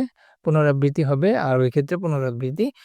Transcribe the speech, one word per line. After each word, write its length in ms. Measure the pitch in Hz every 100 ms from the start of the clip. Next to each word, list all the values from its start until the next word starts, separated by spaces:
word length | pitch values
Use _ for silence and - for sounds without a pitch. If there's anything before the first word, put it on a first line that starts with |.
| 254 _ _ _
পুনরাবৃত্তি 580 | 165 156 147 139 143 147
হবে, 260 | 139 139 185 254
আর 180 | 135 127
ওই 100 | 127
ক্ষেত্রে 260 | 147 139 180
পুনরাবৃত্তি 720 | 175 143 131 120 127 156 262 -